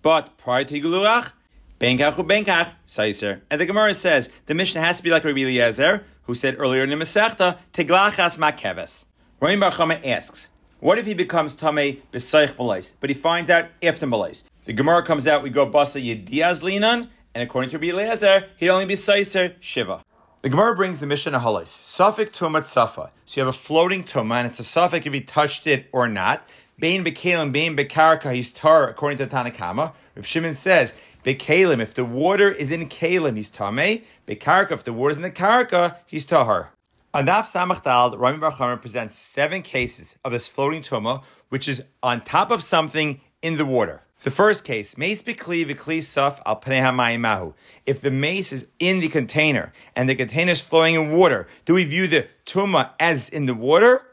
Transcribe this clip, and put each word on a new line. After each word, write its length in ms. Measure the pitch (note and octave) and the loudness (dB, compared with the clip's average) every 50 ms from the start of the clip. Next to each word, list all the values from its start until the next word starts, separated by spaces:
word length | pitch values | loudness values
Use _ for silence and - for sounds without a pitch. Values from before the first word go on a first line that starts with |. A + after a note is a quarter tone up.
But 360 | - D#3 D#3+ D#3 - - _ | 4 4 2 2 0 -4 _
prior 280 | _ - B2+ B2 C3 C#3 | _ -4 -2 -2 -2 -2
to 140 | - C#3+ D3 | -4 -6 -6
Gilulach, 520 | C#3+ E3 F3 F#3 G3+ G#3+ A3+ A#3+ - - _ _ _ _ _ - _ _ - _ | -4 -2 0 2 2 2 2 2 0 -6 _ _ _ _ _ -20 _ _ -8 _
Benkach 380 | B2 B2 B2+ B2 C#3+ D3+ D3+ | 0 0 2 4 2 0 0
u 60 | F3+ F3 | -2 0
Benkach 500 | D#3+ G3+ G#3+ G#3 G3 F3+ E3 F3 E3+ - _ _ | 0 0 0 2 2 0 0 0 -2 -6 _ _
Soiser. 560 | - - - G#2+ A2 G2+ - G#2 G2+ G2 F#2+ _ _ | -12 -4 -2 -2 -2 -2 -4 -4 -6 -6 -8 _ _
And 120 | D3+ D3 | -2 -2
the 40 | F3+ | -2
Gemara 280 | E3 G3 G#3+ G#3+ G#3 F#3+ | 0 2 2 2 2 2
says, 360 | - - F3+ D#3 C3+ B2 - - - _ | 0 2 2 2 2 0 -4 -14 -20 _
the 80 | - D#3 | -4 -2
Mishnah 260 | E3+ F#3+ F3+ - E3 | -2 -2 -2 -2 0
has 160 | D#3+ E3+ F3 | 0 0 0
to 60 | - - | 0 0
be 60 | E3 | 2
like 140 | E3 D#3+ D3+ | 2 2 2
Rabbi 180 | D#3 C#3 C3+ | 0 -2 0
Eliezer, 640 | C3+ C3 B2+ B2 A#2+ A#2 A2 B2+ C#3+ E3+ G3+ G3+ - - _ _ _ | -2 0 2 2 2 2 2 2 2 2 2 0 -4 -14 _ _ _
who 120 | - A#2+ | -8 -6
said 200 | A#2+ - C3+ B2 | -2 -2 -2 -2
earlier 260 | - C#3+ B2+ B2+ C3 C3+ | 0 -2 0 0 0 0
in 60 | C3+ | 0
the 60 | D3 | -2
Masechta, 640 | D3+ D#3+ D#3+ - G#3 G#3+ A3+ A3 - F#3 F3+ F3 - - _ - | -4 -4 -2 2 2 2 2 2 0 0 0 0 -4 -16 _ -6
Teglachas 640 | - E3 C#3+ F3 F#3+ G3 G#3 - F#3+ F3+ E3+ - | -4 0 2 4 4 4 2 2 2 0 0 0
Makeves. 680 | D#3+ D#3 D3+ D3 - - G2+ F2+ F2+ D#2+ - - - - _ _ _ _ _ _ _ | 0 -2 -2 -2 -2 -6 -6 -6 -6 -10 -14 -16 -20 -20 _ _ _ _ _ _ _
Rabbi 180 | C#3 D#3+ G3+ | -2 0 0
Bar 140 | G3+ G3 F3+ | 2 0 0
Chama 340 | - - E3 D#3+ D#3+ D3 D#3 | 2 0 0 0 0 -4 -2
asks, 440 | - A#2 F2+ - - - - - - _ _ _ _ _ _ | -4 -4 -4 -6 -12 -18 -20 -20 -20 _ _ _ _ _ _
what 180 | - D#3 G3 | 2 2 2
if 80 | A3+ A3 | 2 0
he 80 | G#3+ G#3 | -4 -4
becomes 420 | F3 F3+ F3+ E3+ E3 D#3 D3 - | -4 -4 0 0 -2 -2 -2 -6
tamei 440 | - D#3 D#3 D3+ D3+ C#3+ C#3+ C3+ C#3 _ _ | -2 -2 0 0 0 -2 -2 -4 -8 _ _
B'Soich 440 | - B2+ - - - D#3 D3 C#3 - | -8 -8 -4 2 4 4 4 4 0
Malais, 380 | - B2+ A#2 G2+ F#2 F#2 - _ _ | -6 -4 -4 -4 -4 -6 -14 _ _
but 100 | - C#3 | -4 -4
he 40 | C#3 | -4
finds 360 | C3+ - E3 E3+ F3 E3+ F3 | -2 -2 -2 -2 0 2 2
out 180 | F3 E3+ E3 - _ _ | 2 2 2 -2 _ _
after 240 | E3+ F3 G#3+ - D#3 | -2 -2 0 0 -2
Malais? 380 | C3 A#2+ G#2+ F#2 D#2+ - - - _ _ _ _ | -2 -2 -2 -2 -4 -8 -14 -18 _ _ _ _
The 80 | - A2+ | -8 -2
Gemara 300 | G#2+ C3+ D#3 E3+ E3+ E3+ | 0 2 4 4 4 4
comes 240 | E3+ D#3+ D3 C3 | 2 -2 0 2
out, 160 | D#3 D3 C#3+ C#3+ | 2 2 2 0
we 60 | C3+ | 0
go 160 | B2 C#3+ C#3 | 2 2 2
Basa 380 | - - D3 D3 C#3+ - C#3+ B2+ | 4 4 2 2 2 -2 -6 -6
Yediaz 580 | A#2 A#2 G#2+ F#2 F#2 A#2+ D3 D#3+ F3 F3+ D#3 | -6 -6 -8 -8 -6 -2 0 2 2 0 0
Linan, 480 | D#3+ F#3 G3 G3+ G#3 A3+ A#3+ A#3+ A#3+ - - _ _ _ _ | -4 -4 -2 2 2 2 2 0 -4 -10 -18 _ _ _ _
and 80 | A#2 A#2+ | -8 -8
according 260 | A#2+ - B2+ C3 B2+ | -4 -4 -4 -4 -4
to 60 | D3+ | -6
Rabbi 140 | D#3 D#3 E3+ | -6 -4 -4
Eliezer, 560 | F3 F#3+ G#3 A3 A#3 A3 G#3 G3 G3 G3 F#3+ - - | -2 -2 -2 -2 -2 2 6 6 6 6 4 -2 -8
he'd 120 | _ E3+ F3 | _ 2 2
only 160 | F#3 F#3+ G3 | 4 2 2
be 100 | F#3 G3 | -2 -4
Soiser 580 | F#3+ - - G3+ G3+ G3+ G3+ - F#3+ F3+ F3+ F3+ _ | -2 2 2 2 2 2 0 0 0 0 0 -4 _
Shiva. 440 | - - - C3 A2 F#2 F2+ E2 _ _ _ _ _ _ _ _ | -14 -6 -4 -4 -4 -4 -6 -10 _ _ _ _ _ _ _ _
The 80 | - C#3 | -4 0
Gemara 260 | B2+ D#3+ G#3+ A#3 A3 | 2 4 4 4 2
brings 240 | F3+ G3 F#3 F3 C#3 | 0 -2 -2 -2 -6
the 80 | D3 | -4
Mishnah 320 | C#3+ D3 C#3+ - E3 C#3+ B2 | -4 -4 -4 -2 -2 -2 0
Halais, 240 | A#2+ A2+ G#2+ F2+ E2 | 0 0 -2 -2 -4
Safek 680 | - - - - - - - F3+ G#3 G#3+ A3 G#3+ G#3+ | -10 -18 -16 -14 -10 0 4 4 4 4 0 -6 -6
Tumat 340 | - - F3 D#3+ D#3 D#3 - | -4 -4 -4 0 0 -2 -2
Safa. 460 | - - C3 A2+ G#2+ - - D2+ - _ _ _ | 0 2 2 2 2 -2 -12 -14 -14 _ _ _
So 140 | - - C#3 | -8 -4 -2
you 60 | C3+ | -2
have 100 | C3 B2+ | -2 -4
a 20 | |
floating 460 | - - - D3+ D#3+ E3+ F3+ G3 F#3+ F3+ | -6 -8 0 2 2 2 2 0 -4 -6
Tumah, 360 | - - C3+ A2 A2 A#2 B2 | -4 -4 -4 -2 0 -2 -2
and 80 | A#2+ | -2
it's 120 | A#2+ A#2+ - | -4 -8 -10
a 40 | A2+ | -12
Safek 420 | - - E3 F3 F3 E3+ E3 D3+ | -2 2 2 2 2 0 -4 -4
if 80 | D3+ C#3 | -4 -6
he 80 | C#3 | -6
touched 440 | B2+ - - D3+ D3 C#3+ - - - | -8 -2 0 0 0 0 -2 -6 0
it 200 | D#3 C#3 C3 C3+ _ | 0 0 0 -2 _
or 160 | - B2+ B2 | -2 -2 -2
not. 400 | A#2 G#2+ G2 F#2 G#2+ C#3+ - - _ - - _ _ _ | 0 -2 -2 0 0 -2 -2 -6 _ -20 -20 _ _ _
Bein 260 | - D3 E3 F3+ G3 F3 | -4 -2 -2 0 0 -2
Bekalim, 480 | E3 D3+ - - F3+ F3 E3 D#3 C#3+ C3 | -4 -6 -4 -2 -2 0 0 0 -2 -2
Bein 240 | D3 D#3+ E3+ D#3 | -2 -2 -2 -2
Bekarka, 560 | C#3+ C#3 C#3 - D#3 D#3+ D#3+ D#3+ D#3 - C#3 B2 | -2 -4 -2 2 4 6 6 4 4 0 -4 -4
he's 180 | B2 B2 - | -4 -4 -8
Tar, 380 | - - - D#3 D#3+ D#3 C#3 A2+ | -10 0 4 6 6 6 6 2
according 280 | - - D3 D3 C#3+ B2+ | -2 -4 -4 -4 -2 -4
to 80 | C3+ | -6
Tanakama. 680 | A2 C3+ C3 A#2+ A#2+ - - F#2 F2 F#2 B2 D#3 D#3+ - _ _ _ _ | -4 -2 -4 -4 -4 -8 -8 -8 -6 -4 -4 -4 -4 -6 _ _ _ _
Reb 100 | - G#2+ | -16 -12
Shimon 280 | - - E3 E3 E3 D3 | -6 -4 -4 -4 -4 -6
says, 380 | C#3 - F#3 F#3 D#3+ B2+ A2+ - - - - _ _ _ | -4 2 4 4 4 4 2 -4 -18 -20 -20 _ _ _
Bekalim, 580 | C3 C3+ C3+ - - D3+ F3+ F#3+ F3 D3 A#2 | -4 -4 -4 0 2 4 4 6 4 4 0
if 120 | A2+ - - | -2 -4 -4
the 100 | - B2+ | -6 -6
water 480 | A#2 A#2 C3 D3+ F3+ G3 G3+ G3+ G3+ | -4 -2 0 0 2 4 4 4 2
is 200 | F#3+ - D3 C3 | 2 -2 -4 -4
in 180 | E3 E3 E3 C#3 | -4 -6 -6 -10
Kalim, 480 | - - E3 E3 F3+ F3+ D#3+ C#3 A2+ | -6 -4 -2 0 0 2 0 0 -2
he's 120 | G#2+ G#2 - | -4 -8 -10
Tamei. 540 | - - G#2 G2 G#2+ C3 D#3+ G3 A3+ A3+ - _ _ _ _ | -8 -6 -6 -4 -2 0 0 0 0 -2 -6 _ _ _ _
Bekarka, 440 | - G#2 - - C#3+ E3+ F#3+ G3 F#3+ | -12 -10 -4 2 2 4 4 2 0
if 120 | D#3+ - - | -4 -8 -6
the 80 | B2 | -10
water 200 | A#2 A2+ B2+ D3 | -6 -2 -2 -2
is 60 | D3+ | -2
in 60 | C#3+ F3 | -2 -8
the 80 | F#3 | -10
Karka, 640 | - - F3+ G3+ A#3 B3+ B3 A#3+ F#3 F3 F3 E3+ E3+ - _ | -6 -2 2 2 4 2 2 2 2 2 2 0 -2 -8 _
he's 200 | _ - D3+ C#3+ | _ -10 -10 -4
Tahar. 480 | - E3+ D3+ B2+ A2+ G2+ F2 - - _ _ _ _ _ _ _ _ - | 2 2 2 4 4 2 0 -2 -8 _ _ _ _ _ _ _ _ -4
On 120 | C#3+ C3+ | 0 2
Daf 180 | D#3 F#3 G#3+ G#3+ | 2 2 2 0
Samach 380 | - - F3+ F3+ F3+ F3+ - | -2 -4 -4 -2 -2 -2 -4
Dal, 360 | - C#3 B2 B2 B2 B2 A2+ | 0 2 4 4 4 4 2
Rami 220 | G#2 B2 B2+ C#3+ D#3 | 0 0 0 0 0
Bar 120 | D#3 D#3 | -2 -2
Chama 300 | C#3+ C3+ C3 B2 B2 A#2 | -2 0 -4 -4 -4 -6
presents 360 | - A#2+ G#2+ B2 A2+ G#2 - | -10 -10 -8 -8 -8 -8 -14
seven 440 | - - - - C#3 C#3+ D#3 F3+ F#3+ | -18 -18 -10 -2 -2 -2 -2 -2 -8
cases 560 | - - - C3 B2 A#2+ - - E2+ - - _ - | -10 -6 -4 -4 -4 -4 -8 -16 -20 -20 -20 _ -8
of 80 | C3+ A#2+ | -6 -6
this 160 | A#2+ - - | -6 -6 -8
floating 320 | - - C#3 C#3+ D#3+ D#3+ | -4 -4 -2 -2 -4 -6
Tumah, 420 | C3+ - C3+ A2+ G#2 A#2 C3 C#3 - - _ _ _ | -8 -6 -6 -4 -4 -4 -6 -6 -8 -20 _ _ _
which 220 | _ B2+ C3+ - D3 | _ -8 -6 -4 -4
is 140 | C3+ C3+ - _ _ _ | -6 -6 -8 _ _ _
on 180 | - B2+ A#2+ A#2 | -4 -2 -2 -4
top 300 | - - - E3 G3+ - | -6 0 0 0 2 2
of 100 | - F3+ | -2 -4
something 600 | E3 - F#3 D#3+ D#3 D3 - D#3 D#3 D3+ C3+ C3+ _ _ _ _ | -2 0 0 0 0 0 -2 -4 -2 -2 -4 -8 _ _ _ _
in 140 | - E3 E3 | -6 -4 -2
the 100 | D3+ D#3 | -2 -2
water. 360 | C#3 C3 A#2+ G#2 E2 D2 - _ _ _ _ - | 0 0 0 0 -2 -4 -14 _ _ _ _ -8
The 80 | - | -4
first 320 | - - G3+ G#3+ G3+ G#3 - | 0 2 4 4 2 0 -4
case, 340 | - B2 A2 G#2 - - | -6 -6 -6 -6 -10 -10
"Meis 240 | A#2+ D3+ F#3 G#3+ G#3 | -6 -4 -4 -4 -6
B'Kli 480 | - A#3+ A3+ - - E3+ F3 E3+ E3 C#3 | -8 -10 -10 -10 -8 -4 -4 -2 -2 -4
V'Kli 280 | C#3 - - E3 D#3+ | -6 -10 -6 -6 -6
Saf 420 | D#3+ C#3 - - C#3+ C#3 C#3+ C#3 - - | -6 -6 -4 -2 0 0 0 -2 -4 -4
Al 160 | - A2 - | -4 -4 -4
Pnei 200 | - B2+ C3 C3 | -4 -2 0 2
Hamayim 380 | C3 C3 B2+ B2+ B2 A#2 A#2 A#2 | 2 2 2 2 0 0 0 0
Mahu." 340 | A#2 A2+ G#2+ F#2 F2 D#2+ - _ _ - - _ _ | 0 -2 -2 -2 -4 -10 -12 _ _ -20 -20 _ _
If 140 | C3+ C3+ C3+ | -4 -4 -2
the 100 | - C#3 | -2 -2
mace 440 | C3+ C3 C#3+ D#3 F#3 G3 F3+ - C#3+ | -2 0 -2 -2 -2 -4 -6 -8 -10
is 140 | B2+ - _ _ _ | -12 -12 _ _ _
in 220 | E3+ F3+ F#3+ F#3 | 0 0 0 0
the 80 | D#3+ D#3+ | -2 0
container 640 | - D#3 D#3 D3+ - D#3 D#3 D#3 C#3 G#2+ D#2+ - _ - - - _ | -2 -2 -2 0 0 0 2 2 0 0 -4 -8 _ -20 -20 -8 _
and 100 | - B2+ | -2 0
the 80 | C3 C3+ | 0 0
container 380 | B2 B2+ G#2+ A#2 D#3 F3 F3+ E3+ | 0 -2 -2 -2 0 0 0 0
is 80 | C#3 | -2
flowing 340 | - - D#3+ E3 D#3+ D#3+ E3 | -2 2 2 4 4 4 2
in 160 | D#3+ D#3 D3+ | 2 0 2
water, 340 | D#3 F3 F#3 D#3+ B2+ G2 F2 - - _ _ | 4 6 6 6 4 2 -4 -10 -18 _ _
do 80 | - E3 | 2 2
we 100 | F#3 F3 | 2 2
view 240 | C#3+ D3+ F3+ F#3 | 0 0 -2 0
the 200 | E3 D3+ C#3+ - - _ _ _ | 2 2 0 0 -2 _ _ _
Tumah 460 | - - F#3 G3+ - F3+ D3+ B2 - - - | -4 -2 -2 0 2 2 0 0 -2 -2 0
as 260 | D#3+ F3 D#3+ C3 G#2+ | 0 0 0 -2 -4
in 200 | - - D#3 C#3+ | -8 -6 -4 -2
the 60 | B2+ B2 | -2 -4
water 480 | A2 A#2 C3+ D3+ F3+ A3 A#3+ B3+ C4 - _ | -2 2 4 6 6 8 6 6 4 0 _